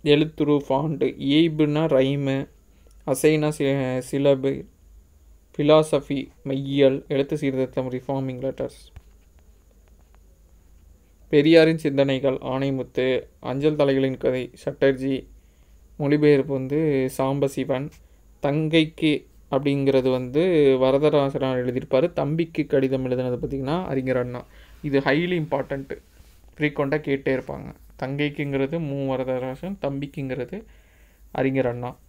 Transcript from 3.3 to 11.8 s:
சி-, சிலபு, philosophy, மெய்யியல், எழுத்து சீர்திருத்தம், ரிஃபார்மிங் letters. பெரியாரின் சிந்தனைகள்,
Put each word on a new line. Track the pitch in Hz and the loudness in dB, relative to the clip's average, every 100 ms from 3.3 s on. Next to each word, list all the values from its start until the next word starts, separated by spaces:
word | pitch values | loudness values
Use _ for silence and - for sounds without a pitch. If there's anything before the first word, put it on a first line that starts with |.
| 156 151 151 | 2 0 -2
சி-, | 139 139 131 127 | -2 0 -2 -4
சிலபு, | 127 139 143 139 135 135 - _ _ - _ _ - - _ - | -4 0 2 2 0 -4 -12 _ _ -20 _ _ -20 -20 _ -2
philosophy, | 147 156 156 143 139 139 - _ | 4 6 4 -2 -2 -6 -6 _
மெய்யியல், | 139 135 139 139 135 139 - | -6 -6 -2 4 4 4 -2
எழுத்து | 135 139 151 | -2 -2 -2
சீர்திருத்தம், | 139 131 127 135 131 | -2 -2 -2 -4 -6
ரிஃபார்மிங் | 127 127 135 131 123 | -8 -4 -4 -4 -6
letters. | 135 127 135 - - - - _ _ _ _ _ _ _ _ - _ - _ _ _ _ _ - - - _ _ - | -8 -6 -10 -10 -20 -20 -20 _ _ _ _ _ _ _ _ -20 _ -20 _ _ _ _ _ -20 -20 -20 _ _ 2
பெரியாரின் | 151 147 165 160 | 4 6 6 6
சிந்தனைகள், | 165 | 2